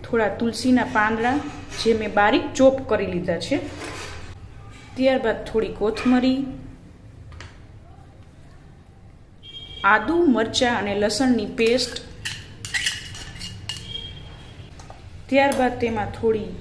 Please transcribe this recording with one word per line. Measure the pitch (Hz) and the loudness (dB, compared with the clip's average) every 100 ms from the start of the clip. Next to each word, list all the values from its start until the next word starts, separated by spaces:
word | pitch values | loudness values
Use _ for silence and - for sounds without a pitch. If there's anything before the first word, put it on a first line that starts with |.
થોડા | - 233 208 | -2 0 2
તુલસીના | 196 233 220 254 254 220 | 2 -2 0 4 4 4
પાંદડા | 220 208 220 233 285 - - - - | 2 2 2 2 0 -2 -10 -12 -2
જે | 226 | 2
મેં | 220 214 | 2 2
બારીક | 196 208 269 294 | 4 6 4 0
ચોપ | - 262 262 - | 6 6 6 0
કરી | 214 190 | 0 0
લીધા | 180 175 170 - | -2 -2 -2 0
છે. | 294 - - - - - - - - - - - - - - | -2 -2 -10 -10 -10 -12 -12 -14 -14 -16 -16 -18 -18 -16 2
ત્યારબાદ | 262 262 226 202 - | 4 4 2 -2 -2
થોડી | 220 202 180 | -2 -2 0
કોથમરી, | 208 220 247 254 254 262 269 - - - - - - - - - - - - - - - - - - - - - - - - - - - - - - - - - | -2 2 4 4 4 2 -2 -6 -14 -16 -20 -20 -20 -20 -18 -16 -18 -18 -20 -20 -20 -20 -20 -20 -20 -20 -20 -20 -20 -20 -20 -20 -20 -20 -20 -20 -18 -16 -14 -2
આદુ, | 196 214 214 339 349 | 4 4 4 2 4
મરચાં | 226 226 - 247 233 | 4 2 2 2 0
અને | 202 202 | -2 0
લસણની | 208 220 262 233 202 - | 0 2 2 2 0 0
પેસ્ટ. | 226 247 - - - - - - - - - - - - - - - - - - - - - - - - - - - - - - - - - - - | 2 4 0 -6 -12 -12 -10 -10 -14 -14 -6 -4 -2 -4 -10 -12 -14 -12 -14 -14 -10 -10 -8 -12 -12 -14 -16 -18 -18 -18 -18 -18 -18 -18 -18 -18 2
ત્યારબાદ | 269 277 269 247 247 | 4 4 4 0 2
તેમાં | 233 220 196 - | -2 -2 -4 -2
થોડી | 226 220 190 - | 0 0 -2 -10